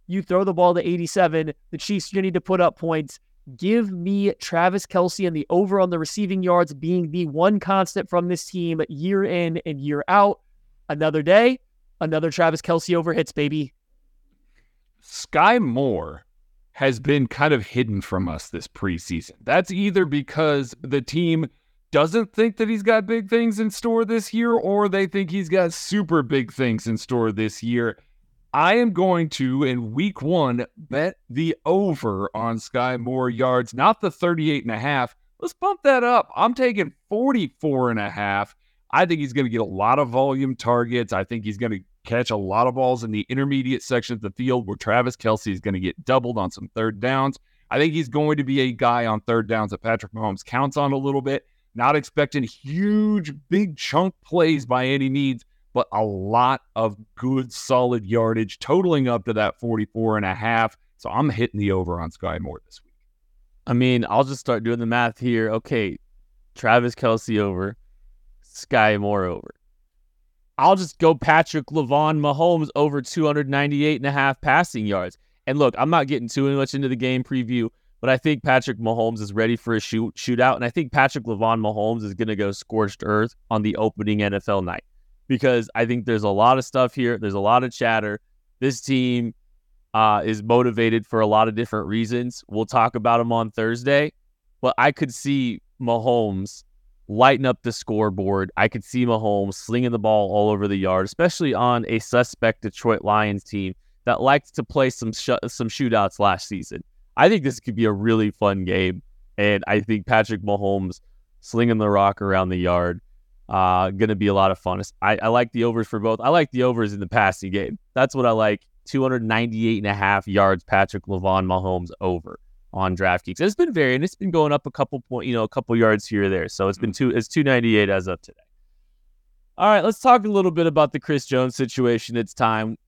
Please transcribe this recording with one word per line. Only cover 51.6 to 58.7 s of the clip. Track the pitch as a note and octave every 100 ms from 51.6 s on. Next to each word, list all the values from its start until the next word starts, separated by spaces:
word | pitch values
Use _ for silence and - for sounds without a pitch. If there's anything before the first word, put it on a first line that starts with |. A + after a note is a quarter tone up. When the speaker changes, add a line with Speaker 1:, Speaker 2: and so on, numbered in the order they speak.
| _
Speaker 2:
Not | A#2 B2
expecting | D3+ - - D3 D3
huge, | A#2+ - C3+ D#3+ G3+ G#3+ G#3+ G#3 D3+ C#3+ -
big | F3+ G3 C#3+
chunk | - D3+ F#3+ -
plays | - F3 E3 D3+
by | A#2+ B2+ C3
any | C#3 C3+
means, | C3+ C#3 A#2+ - _ _
but | B2+ -
a | G2+
lot | A2 G2 G2 A#2 B2 C3 _
of | A2 A2 G2+ G#2+ -
good, | B2+ C3+ B2+
solid | - - B2+ B2 A#2+ G2
yardage | A2+ A2+ A2+ G#2 -
totaling | -